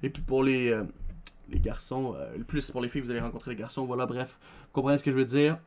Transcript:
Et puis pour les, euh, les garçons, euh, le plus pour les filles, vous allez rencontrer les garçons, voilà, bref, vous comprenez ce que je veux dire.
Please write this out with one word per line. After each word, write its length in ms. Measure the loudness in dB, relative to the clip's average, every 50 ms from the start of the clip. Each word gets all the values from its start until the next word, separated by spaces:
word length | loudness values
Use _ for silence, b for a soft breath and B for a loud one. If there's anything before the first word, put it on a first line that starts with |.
| -4
Et 40 | -4
puis 120 | -4 -4
pour 220 | -2 0 2 4 4
les, 260 | 4 4 4 4 2
euh, 140 | 2 2 0 -6 -8 -8 -8 -8 -8 -8 -12 -14 -16 -16 -16 -2
les 140 | 2 2
garçons, 520 | 2 2 0 -4 -6 -6 -4 -2 -2 -2 -4 -6
euh, 180 | -8 -8 -8
le 80 | -10 -8
plus 260 | -4 -4 -4 -4 -4
pour 100 | -4 -4
les 80 | -4 -4
filles, 100 | -4 -4
vous 100 | -4 -2
allez 120 | -4 -2
rencontrer 300 | -2 -4 -6 -8 -10 -10
les 40 | -8
garçons, 300 | -8 -8 -8 -6 -6 -4
voilà, 200 | -2 -2 -2 -2
bref, 320 | -2 -2 -4 -6 -6 -8 -20
vous 300 | -20 -20 -20 -20 -20 -4 _
comprenez 240 | 0 4 4 4 4
ce 60 | 4
que 60 | 2
je 40 | 4
veux 80 | 4 4
dire. 340 | 4 6 6 6 6 4 0 -6